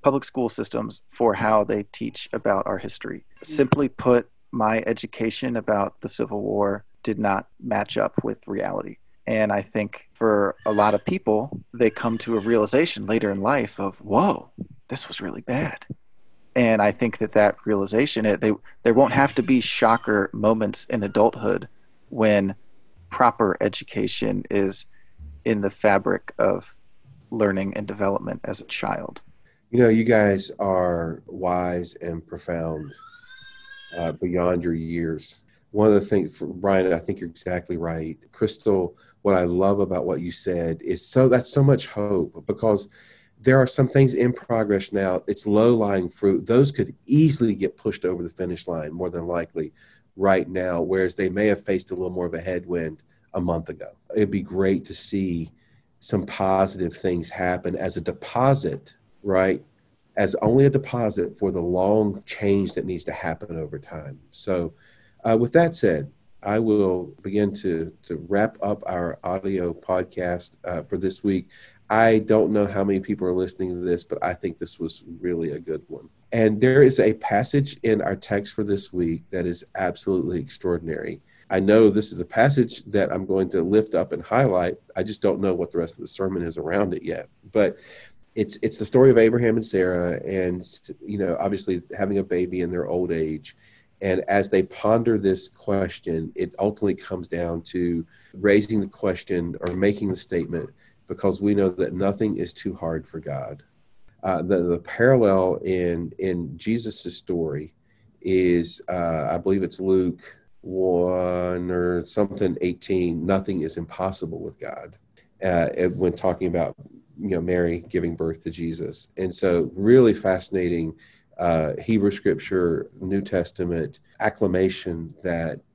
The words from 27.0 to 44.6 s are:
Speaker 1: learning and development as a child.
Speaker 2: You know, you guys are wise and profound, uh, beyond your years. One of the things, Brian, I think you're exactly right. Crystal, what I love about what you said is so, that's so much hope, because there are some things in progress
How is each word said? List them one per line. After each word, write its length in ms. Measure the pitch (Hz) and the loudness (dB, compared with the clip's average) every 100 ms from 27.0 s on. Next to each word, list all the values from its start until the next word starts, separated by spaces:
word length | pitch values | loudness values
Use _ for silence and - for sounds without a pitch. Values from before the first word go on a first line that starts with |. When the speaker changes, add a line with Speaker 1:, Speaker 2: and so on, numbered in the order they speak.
| - - _ | -20 -20 _
Speaker 1:
learning 460 | 117 104 95 98 - | 0 0 2 -2 -6
and 100 | 104 | -8
development 540 | 101 98 98 - - | -2 -2 0 -4 -8
as 160 | - - | -8 -10
a 40 | |
child. 560 | - - - - - - - - - _ _ | -10 -6 -4 -4 -6 -14 -20 -20 -20 _ _
Speaker 2:
You 100 | 120 | 4
know, 80 | 120 | 6
you 160 | 113 | 6
guys 460 | 110 110 104 98 98 - | 6 6 6 4 -2 -4
are 640 | 101 92 90 85 82 80 - | 0 2 2 0 -4 -8 -12
wise 680 | 90 90 90 90 87 87 - | -6 -2 0 -2 -4 -6 -10
and 300 | 87 82 80 | -10 -10 -10
profound, 640 | 87 - 85 82 78 73 - - - - - - - - - - 87 | -14 -8 -6 -4 -6 -10 -16 -20 -20 -20 -20 -20 -20 -20 -20 -14 -6
uh, 160 | 85 | -6
beyond 520 | 80 90 87 87 90 | -4 -4 0 0 0
your 100 | 85 | -2
years. 720 | 82 80 85 82 80 - - _ _ _ | -4 -4 -4 -4 -6 -10 -20 _ _ _
One 180 | 104 107 | 2 6
of 60 | |
the 60 | 101 | 6
things, 400 | 98 104 78 - | 4 0 0 -8
Brian, 520 | 76 90 98 95 92 | -12 -4 2 2 4
I 60 | 85 | 0
think 220 | - 92 | -2 -8
you're 80 | 85 | -8
exactly 480 | 82 - 90 - 87 | -10 -6 -6 -6 -6
right. 420 | 85 82 80 76 _ | -4 -6 -8 -12 _
Crystal, 640 | - 107 - - 95 87 - _ _ | -4 -4 -2 0 0 0 -6 _ _
what 120 | 101 | 2
I 100 | 95 | 2
love 360 | 90 87 95 101 | 2 2 2 2
about 260 | 95 87 87 | 0 -2 -2
what 140 | 92 | -4
you 120 | 87 | -6
said 500 | - - 87 82 82 | -8 -4 -2 -2 -4
is 240 | - 90 - | -6 -6 -2
so, 220 | 131 131 | 4 6
that's 220 | 123 127 | 4 2
so 120 | 143 | 2
much 240 | 139 131 - | 4 4 0
hope, 580 | - 104 98 78 82 - | -6 -2 0 -2 -6 -8
because 420 | 104 113 104 - _ - _ _ _ | -2 2 2 -2 _ -20 _ _ _
there 180 | 131 131 | 4 6
are 80 | 127 | 4
some 220 | - 127 | 2 2
things 260 | 139 135 | 6 4
in 180 | 120 123 | 4 2
progress 600 | 123 - 117 | 0 -2 -2